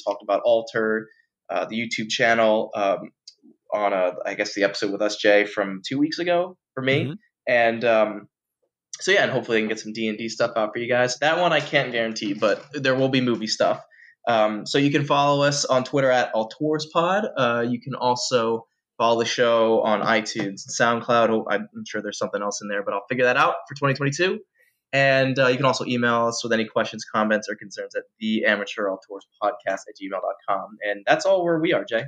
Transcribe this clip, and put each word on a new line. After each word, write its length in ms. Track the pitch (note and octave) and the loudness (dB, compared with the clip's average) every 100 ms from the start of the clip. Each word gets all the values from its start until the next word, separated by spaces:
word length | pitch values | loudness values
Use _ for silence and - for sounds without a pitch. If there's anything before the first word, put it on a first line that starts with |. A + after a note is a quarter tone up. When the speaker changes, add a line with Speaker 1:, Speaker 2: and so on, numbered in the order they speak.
| - | -6
Speaker 1:
talked 160 | G2 | -6
about 220 | - G2+ A#2+ | -2 0 4
Alter, 640 | A2+ A2+ A#2+ A2 A2 A2 _ _ _ _ | 2 2 -2 0 -2 -4 _ _ _ _
uh, 160 | F#2 F2+ | -4 -4
the 100 | A2 | -6
YouTube 340 | A#2 A2+ A2 | -6 -6 -6
channel, 600 | - A#2+ A2+ A2 G#2+ - A2 | 0 2 4 4 4 0 -2
um, 340 | G2+ F2 - _ - _ - _ _ | 0 0 -4 _ -20 _ -20 _ _
on 180 | G#2 G2+ | -2 0
a, 220 | G2 F2+ F2+ | 2 0 -2
I 120 | - G2 | -6 -4
guess 180 | G2+ | -4
the 120 | G#2 G2 | 0 0
episode 260 | - G#2 | 0 -4
with 100 | G2 | -2
us, 140 | G#2 - | -2 0
Jay, 300 | G#2+ G#2 G#2 | 4 4 4
from 360 | - G2 F#2+ | -2 -4 -6
two 140 | F#2+ C3+ | -6 -2
weeks 220 | D3+ D#3+ | -2 -2
ago 360 | F3 F3 F#3 F#3 _ - | 0 0 0 -6 _ -6
for 80 | |
me. 220 | C3 C#3 C3 | 0 0 0
Speaker 2:
Mm-hmm. 80 | F3 _ _ - | -8 _ _ 0
Speaker 1:
And, 360 | B2 A#2 A2+ | 2 2 2
um, 440 | A#2+ A2 G#2+ G#2 - _ _ _ _ _ _ - | 2 4 2 -2 -14 _ _ _ _ _ _ -8
so 100 | - | 0
yeah, 120 | G3 | 2
and 80 | B2+ | 2
hopefully 260 | B2+ A#2 A2 | 0 0 0
I 40 | |
can 80 | G#2+ | 0
get 100 | A2 | -6
some 140 | A2 | -8
D 140 | A2 A2 | -6 -4
and 100 | G#2+ | -4
D 120 | A2+ | -8
stuff 220 | - A#2 A2+ | -2 -2 0
out 180 | G#2+ | -4
for 40 | A#2+ | -4
you 100 | A#2 | -2
guys. 300 | B2 B2 - | 0 0 0
That 220 | D3 E3+ | 0 2
one 120 | F3 | 2
I 80 | D#3 | 0
can't 320 | C#3+ D3 C3 | 0 -2 0
guarantee, 440 | A#2+ A2+ A2 G#2+ G#2 | -2 -2 -4 -6 0
but 280 | G#2+ G2 - | 0 0 -4
there 220 | D3+ C3+ | -4 0
will 160 | C3 C3+ | 2 2
be 100 | C3 | 2
movie 280 | B2 A2 A2 | 0 -2 -4
stuff. 360 | - F#2 - - _ - _ - | 0 0 0 -6 _ -20 _ -2
Um, 400 | A2+ G#2+ G#2+ - | 2 2 0 -2
so 120 | C#3+ | 2
you 120 | C#3+ | 2
can 160 | D3 C#3+ | 2 2
follow 380 | C#3+ C#3+ C#3+ | 2 4 4
us 220 | C#3+ C#3+ - | 2 0 0
on 180 | C3 | 0
Twitter 260 | B2 C#3+ C3+ | 0 0 2
at 240 | B2 B2 | 2 2
Altourspod. 920 | A2+ A2 - D3+ D#3 D#3 F3 E3+ G3 G#3+ - | 0 -4 -4 -2 -2 -2 0 0 0 -2 -2
Uh, 300 | A#2+ A#2+ A#2+ | 0 0 -2
you 140 | A#2+ | -4
can 120 | C#3 | -6
also 760 | A#2+ B2 B2 - B2 A2+ A2+ - _ _ _ | -4 -2 -2 0 0 2 -2 -4 _ _ _
follow 220 | A#2 A#2 | 2 2
the 60 | A2+ | 0
show 560 | - A#2+ A#2 A2+ A2+ | 2 4 4 4 4
on 200 | A2 G#2 | 2 0
iTunes 440 | G#2 A2+ A2 A#2 G2+ | 2 0 0 -4 -6
and 580 | G2 - - A#2+ A#2 | -6 -12 0 2 2
SoundCloud. 260 | A2+ A#2 A2+ | 2 4 4
Oh, 160 | A2 G#2+ | 2 0
I'm 180 | G#2 G#2+ A2+ A2 | -4 -4 -12 -10
sure 160 | G#2+ | -8
there's 180 | G#2 - | -8 -6
something 220 | G#2 G2+ | -6 -4
else 200 | G2+ - | -6 -6
in 80 | G#2 | -6
there, 140 | G2+ | -4
but 100 | G2+ | -4
I'll 120 | G2+ - | -6 -4
figure 160 | C3 B2 | 0 2
that 100 | C3 | 4
out 200 | E3 E3 - | 2 0 -8
for 80 | C#3+ | -4
twenty 200 | C#3 C3+ | -2 0
twenty-two. 440 | C#3 C#3 F3+ G#3+ - _ _ _ _ | -2 0 -2 -2 -8 _ _ _ _
And, 440 | C3+ C#3 C3+ C3 C3 | 2 4 4 2 2
uh, 100 | B2+ | 2
you 100 | B2 | 4
can 80 | C3+ | 2
also 180 | B2+ - | 0 -2
email 420 | B2 A#2+ A#2 A#2 | 0 2 2 0
us 140 | A2+ | -2
with 120 | A#2+ | -2
any 100 | A2+ | -2
questions, 400 | A2 - G#2+ G#2+ | 0 -2 -2 -4
comments, 460 | - A2+ G#2+ G#2+ G#2 | -6 0 2 0 -2
or 60 | G#2+ | -10
concerns 400 | G#2 G2+ G2 G2+ | -12 -12 -10 -10
at 80 | - _ | -10 _
the 260 | A2 A2 A2 | -4 0 2
amateur 420 | G#2 G2+ - G2+ | 0 -2 -6 -4
auteurs 400 | F#2+ - G2 - _ | -6 -10 -18 -18 _
podcast 380 | G#2 - G2 F#2+ - | -4 -2 -6 -6 -8
at 60 | - | -14
gmail 100 | G2 | -8
dot 240 | F#2+ F#2 F#2+ - | -6 -6 -8 -4
com. 300 | G2 F#2+ G#2+ G#2 | -6 -6 -10 -6
And 160 | G2+ G2+ | -4 0
that's 200 | D#3 F#3+ | 2 4
all 180 | F#3+ | 2
where 160 | E3+ E3 | 2 0
we 140 | E3 | 0
are, 100 | C3 | 0
Jay. 220 | G2 A2+ | -2 -4